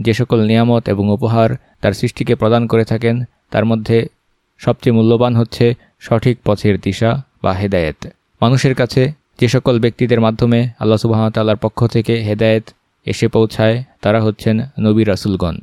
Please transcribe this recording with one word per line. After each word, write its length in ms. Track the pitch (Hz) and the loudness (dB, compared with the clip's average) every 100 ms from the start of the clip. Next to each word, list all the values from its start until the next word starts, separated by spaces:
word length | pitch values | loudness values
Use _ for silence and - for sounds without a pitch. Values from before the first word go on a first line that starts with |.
যে 120 | 113 | -2
সকল 340 | 110 120 117 107 | -2 0 0 2
নিয়ামত 420 | 113 120 117 110 | 2 2 0 0
এবং 240 | 101 101 | 0 0
উপহার 380 | 104 113 117 113 123 _ - | 0 0 2 0 -2 _ -4
তার 120 | 104 | -4
সৃষ্টিকে 420 | 98 123 - 113 | -2 -4 -4 -2
প্রদান 320 | 120 110 117 117 | 0 2 0 2
করে 180 | 113 | 0
থাকেন, 400 | 110 113 117 120 123 _ _ | 0 -2 -2 -2 -6 _ _
তার 140 | 107 | -2
মধ্যে 420 | 107 113 107 117 - _ _ _ _ _ | 0 0 0 0 -2 _ _ _ _ _
সবচেয়ে 380 | - 117 135 113 | -4 0 2 4
মূল্যবান 400 | 113 117 123 117 | 4 4 2 0
হচ্ছে 380 | 113 - 120 117 _ _ | 0 0 0 0 _ _
সঠিক 380 | - 117 127 120 | -2 0 0 -2
পথের 360 | - 101 104 95 | -2 0 0 -2
দিশা 420 | 101 92 113 127 - - | -2 -2 -2 -2 -6 -6
বা 100 | 95 | -4
হেদায়েত। 560 | 92 101 95 78 73 - _ _ - | -2 -2 0 -2 -6 -16 _ _ -2
মানুষের 340 | 120 131 139 | 0 2 0
কাছে 380 | 131 123 - 131 151 _ - | 0 0 0 -2 -4 _ -4
যে 80 | 120 | 0
সকল 320 | 131 135 120 | 0 0 0
ব্যক্তিদের 400 | 117 - 123 117 | 0 -2 0 2
মাধ্যমে 480 | 113 110 120 117 120 - | 0 0 0 2 0 -2
আল্লাহ 200 | 110 110 | 0 2
সুবহানাহু 240 | 117 110 | 2 0
ওয়া 80 | 110 | 0
তাআলার 260 | 110 107 107 | 0 -2 -2
পক্ষ 300 | 107 - 117 | -4 -2 0
থেকে 300 | 120 110 117 | 0 -2 -2
হেদায়েত 480 | 107 107 113 110 - _ _ _ - | -2 0 2 0 -2 _ _ _ -8
এসে 220 | - 113 | -2 0
পৌঁছায়, 560 | 117 110 - 110 117 131 - | 2 0 0 0 0 -6 -6
তারা 200 | 104 110 | 0 0
হচ্ছেন 400 | 110 101 113 110 127 - | 0 -2 -2 -2 -4 -2
নবী 240 | 107 107 | 0 2
রাসূলগণ। 520 | 107 92 107 95 87 80 | 2 0 -2 -2 -4 -6